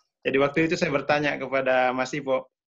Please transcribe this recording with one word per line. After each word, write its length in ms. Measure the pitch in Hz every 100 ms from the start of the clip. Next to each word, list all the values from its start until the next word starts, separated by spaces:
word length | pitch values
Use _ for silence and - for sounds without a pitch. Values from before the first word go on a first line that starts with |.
| _ _ 131
Jadi 120 | 135
waktu 280 | 139 160 160
itu 100 | 165
saya 140 | 156
bertanya 480 | 139 131 147 147 143
kepada 540 | 131 135 127 127 127
Mas 200 | 127 131
Ipo, 380 | 151 131 131 - _ _